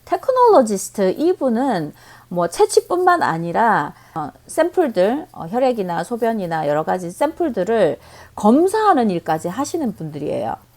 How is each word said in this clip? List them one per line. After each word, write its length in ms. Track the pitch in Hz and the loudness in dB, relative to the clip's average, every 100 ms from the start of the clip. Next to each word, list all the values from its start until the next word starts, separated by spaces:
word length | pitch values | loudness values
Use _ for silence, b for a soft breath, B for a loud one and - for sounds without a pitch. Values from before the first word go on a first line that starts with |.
| - | -6
테크놀로지스트 1080 | 349 - 508 480 349 220 190 - - 185 - | -4 0 4 6 6 4 -2 -6 -2 0 0
이분은 760 | 330 370 262 226 277 185 151 B B B - | -2 0 -2 0 0 -2 -6 B B B -8
뭐 180 | 175 175 | -4 -2
채취뿐만 760 | - 415 440 - 359 359 349 | 0 2 2 0 0 2 2
아니라, 680 | 127 165 170 180 226 175 151 b b | 0 -2 -2 0 2 2 -2 b b
어, 160 | 160 147 - - | -10 -10 -12 -6
샘플들, 800 | - 349 370 285 185 196 285 359 | -2 0 0 0 2 2 0 -6
어, 160 | - 165 | -12 -6
혈액이나 540 | 240 262 226 180 170 | 0 0 0 -4 -4
소변이나 640 | 175 233 226 226 170 160 147 | -6 -2 -2 -2 -2 -2 0
여러 160 | 147 | 0
가지 260 | 160 185 170 | 0 -4 -6
샘플들을 880 | - 294 - 330 208 190 226 160 - B B B - | -2 -2 -2 -4 -2 0 2 2 0 B B B 0
검사하는 720 | 208 277 381 440 415 294 220 | 4 4 4 2 2 4 2
일까지 380 | 170 165 156 175 | 0 -2 -2 -4
하시는 480 | 208 285 330 247 - | -6 -4 -4 -4 -6
분들이에요. 600 | 160 151 151 131 110 - _ | -10 -8 -6 -4 -4 -8 _